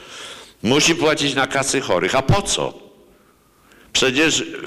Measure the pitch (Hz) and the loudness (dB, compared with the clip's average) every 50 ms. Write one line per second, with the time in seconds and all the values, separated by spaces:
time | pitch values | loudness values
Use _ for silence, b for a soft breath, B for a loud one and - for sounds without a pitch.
0 | B B B B B B B B B B B B - 107 135 156 156 160 165 - | B B B B B B B B B B B B 0 2 2 4 4 2 2 2
1 | 143 156 147 - 139 143 127 139 131 131 - 139 131 - - 139 131 - 95 87 | 2 2 2 2 0 -2 0 0 -2 0 0 -2 0 0 -2 -2 0 0 0 0
2 | 180 185 - 135 131 - 196 202 196 - - - 71 64 - - - - - _ | 2 2 0 0 2 2 2 2 2 -2 -2 -2 -2 -4 -6 -10 -20 -20 -20 _
3 | - _ _ _ _ _ _ _ _ b b b b b b b b b - - | -20 _ _ _ _ _ _ _ _ b b b b b b b b b -2 0
4 | - 131 123 139 160 151 - - - - - - - | 2 2 2 2 2 2 2 0 -4 -6 -10 -12 -10